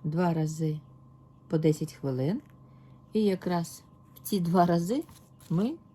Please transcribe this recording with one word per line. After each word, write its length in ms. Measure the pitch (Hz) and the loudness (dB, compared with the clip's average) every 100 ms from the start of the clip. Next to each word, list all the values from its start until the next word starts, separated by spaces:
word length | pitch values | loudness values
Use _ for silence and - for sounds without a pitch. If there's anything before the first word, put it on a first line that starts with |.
два 300 | 160 160 180 | -4 -2 0
рази 460 | 160 156 156 160 151 - - - - - - - | 0 -2 -2 -4 -4 -10 -20 -20 -20 -20 -20 -4
по 100 | 160 | 2
десять 360 | 160 151 160 | 2 2 -4
хвилин. 480 | - 139 127 135 240 - - - - - - - | -6 -6 -2 -2 -2 -8 -20 -20 -20 -20 -20 -6
І 100 | 220 | 0
якраз 600 | 208 185 - 175 165 - - - - - | 2 0 -2 -2 -4 -10 -20 -20 -20 -18
в 40 | |
ці 160 | - 202 | -4 -2
два 260 | 170 180 175 | 2 4 4
рази 380 | 170 175 262 - - - - - | 4 0 -4 -4 -16 -20 -20 -4
ми 240 | 165 220 330 - | -2 -2 -4 -14